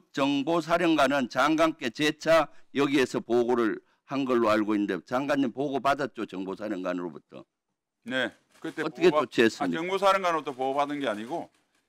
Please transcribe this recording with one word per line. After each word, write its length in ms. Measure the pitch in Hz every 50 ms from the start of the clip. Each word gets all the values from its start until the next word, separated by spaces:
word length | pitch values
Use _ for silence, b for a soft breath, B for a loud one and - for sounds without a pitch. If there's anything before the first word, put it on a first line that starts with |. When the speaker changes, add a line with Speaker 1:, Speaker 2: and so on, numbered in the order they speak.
| - _
Speaker 1:
정보사령관은 1200 | - 143 139 139 143 139 131 156 170 170 151 160 170 170 180 165 160 147 139 131 143 143 127 110
장관께 600 | - 127 139 151 160 151 165 160 151 - 135 120
재차 580 | - - 151 151 151 - - 160 165 160 143 b b b b b -
여기에서 460 | 131 143 143 139 143 127 - - 123
보고를 580 | - - 117 123 120 117 127 117 117 104 - - - _ _ _ _
한 180 | - 135 135 139
걸로 260 | 123 120 117 117 107
알고 240 | 107 107 104 101 107
있는데 240 | 104 104 95 95 82 -
장관님 460 | - 123 127 143 139 147 139 139 117
보고 260 | - 127 147 143 135 131
받았죠, 480 | 113 139 143 139 143 123 - 117 101
정보사령관으로부터? 1160 | - 95 92 95 92 95 87 101 - 101 90 92 90 90 90 87 85 71 71 - _ 69 65 - _ _ _ _ _ _ _ _ _ _ _
Speaker 2:
네, 300 | _ 117 127 131 120 104 - _ _ _ _ _
그때 240 | - 160 143 160
Speaker 1:
어떻게 260 | - - - - 170 180
Speaker 2:
보고받-, 160 | 147 151 131 -
Speaker 1:
조치했습니까? 480 | - - 117 113 - - - - 170 160
Speaker 2:
아, 20 |
정보사령관으로부터 720 | 170 180 190 190 196 196 190 196 190 175 165 156 135 147
보고받은 460 | 131 123 131 135 135 143 143 143 147 147
게 80 | 139
아니고 420 | 117 104 104 110 123 165 - 101 - _ _ _ _ _ _ _